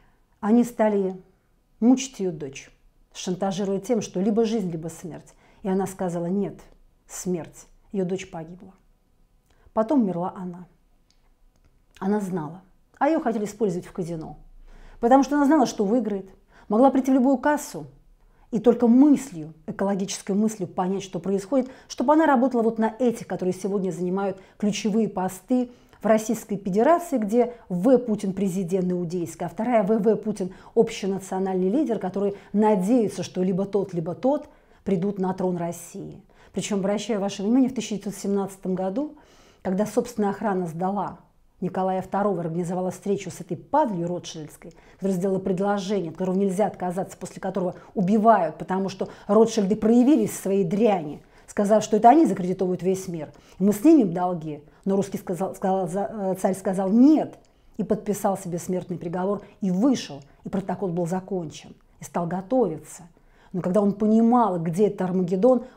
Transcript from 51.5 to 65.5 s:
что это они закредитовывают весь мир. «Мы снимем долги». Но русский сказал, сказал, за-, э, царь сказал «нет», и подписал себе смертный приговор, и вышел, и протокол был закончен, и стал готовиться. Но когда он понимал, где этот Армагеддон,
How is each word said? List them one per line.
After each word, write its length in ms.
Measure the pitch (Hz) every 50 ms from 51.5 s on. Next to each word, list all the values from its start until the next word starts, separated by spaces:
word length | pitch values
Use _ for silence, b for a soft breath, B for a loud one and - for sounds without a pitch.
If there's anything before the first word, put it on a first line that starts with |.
| - - 208 196 220 214 -
что 140 | - 220 208
это 100 | 214 233
они 160 | 262 330 330
закредитовывают 580 | 208 190 185 180 180 185 - 190 180 180 170 165
весь 260 | 185 190 190 190 185
мир. 260 | 170 160 147 - - b b b b b
«Мы 160 | 185 208 196
снимем 400 | 208 - 311 330 294 226 180 165
долги». 500 | 180 180 180 180 165 156 156 147 143 - b b b b
Но 100 | 190 190
русский 220 | 196 - - - 190
сказал, 360 | - - 185 160 175 139 -
сказал, 320 | - - 190 190 190 185
за-, 220 | 160 170 202 196 -
э, 240 | 214 214 196 190 185 185
царь 140 | - 202 190
сказал 340 | 190 - 208 185 185 196 190
«нет», 500 | 202 233 254 294 311 247 - - - - _ _ _ _ _ _ _
и 80 | - 214
подписал 540 | - 214 214 - 202 196 - - 202 190 185
себе 200 | - 175 165 170
смертный 380 | - - 185 180 175 - 175
приговор, 460 | 165 160 175 165 180 180 196 202 202 B B B B
и 100 | B 190
вышел, 520 | 180 185 226 285 247 - - - 147 139 - b b b b
и 40 | 185
протокол 400 | - 196 196 190 180 185 208 185
был 180 | 165 180 175
закончен, 720 | 160 185 185 185 - 202 180 170 143 - - - - - - _ _ _ -
и 40 | -
стал 220 | - - 180 175
готовиться. 760 | 165 175 185 185 - 254 254 226 170 156 156 - - - - - - _ b b b b b b b b
Но 80 | 180
когда 220 | - 180 185 214 202
он 100 | 202 196
понимал, 640 | 202 220 214 220 226 226 226 247 247 233 202 180 170
где 280 | 160 175 160 185 214
этот 160 | 196 202 - 185
Армагеддон, 640 | 180 180 185 185 170 196 185 208 254